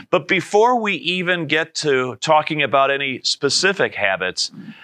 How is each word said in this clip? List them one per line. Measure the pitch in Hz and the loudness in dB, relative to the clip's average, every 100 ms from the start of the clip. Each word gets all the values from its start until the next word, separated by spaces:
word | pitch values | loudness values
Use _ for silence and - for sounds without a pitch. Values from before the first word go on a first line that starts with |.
| - | -2
But | 180 - | -2 0
before | 185 - 208 233 247 | -2 0 2 4 2
we | 208 | 0
even | 180 165 185 170 175 156 | -4 -4 -4 -2 -2 0
get | 156 160 - | -2 -2 -4
to | 151 131 127 117 | 0 0 0 -2
talking | - 156 151 151 | 2 2 2 -2
about | 139 139 135 | 2 2 2
any | 139 139 120 | 0 -4 -6
specific | - - 139 - 185 190 120 | -4 -2 -2 0 0 0 -2
habits, | 101 98 95 92 87 - - - - | 0 -2 0 -2 -4 -8 -10 -18 -18